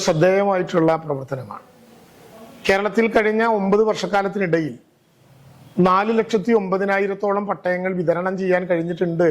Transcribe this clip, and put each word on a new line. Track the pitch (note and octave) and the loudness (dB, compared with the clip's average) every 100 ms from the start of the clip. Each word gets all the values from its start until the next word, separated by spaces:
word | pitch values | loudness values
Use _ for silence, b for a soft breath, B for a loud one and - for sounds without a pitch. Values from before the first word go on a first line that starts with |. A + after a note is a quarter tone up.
| F#3+ | 2
ശ്രദ്ധേയമായിട്ടുള്ള | D#3+ F3+ F#3+ G3+ F#3 F3+ F3+ D#3+ D#3+ D#3+ | 2 4 4 2 0 0 0 2 0 -2
പ്രവർത്തനമാണ്. | C#3 C3 C3 A2 - - - - - - - - - - - - | -8 -6 -10 -10 -16 -18 -20 -20 -20 -20 -20 -20 -20 -20 -10 0
കേരളത്തിൽ | G3 G#3 A3 A3+ A3+ | 0 0 0 2 2
കഴിഞ്ഞ | G#3+ A3 A#3 G#3+ | 0 0 0 0
ഒമ്പത് | G3 G#3 A3 | 2 2 2
വർഷക്കാലത്തിനിടയിൽ | G#3 F3 G3+ G3 G3+ F#3 E3 D3+ A#2 _ _ _ _ _ - - - - - F3+ | 0 -2 0 -2 -2 -2 0 -2 -8 _ _ _ _ _ -20 -20 -20 -10 0 4
നാല് | F#3+ G#3+ A3+ | 4 2 0
ലക്ഷത്തി | A3 A3 F#3 A3+ | 0 0 2 0
ഒമ്പതിനായിരത്തോളം | F#3+ F#3+ G3 G3 G3+ G3 G#3 G3+ G3+ | 2 -2 0 0 -2 -2 -2 -2 -2
പട്ടയങ്ങൾ | F3+ F3+ F3+ F#3 F3+ | -4 -2 -2 -2 -2
വിതരണം | E3 E3 F#3 F#3+ | 0 0 -2 -2
ചെയ്യാൻ | F#3+ F3+ E3+ | 0 0 0
കഴിഞ്ഞിട്ടുണ്ട് | E3+ E3+ E3 F3+ E3+ E3 | -2 -2 -2 -2 2 2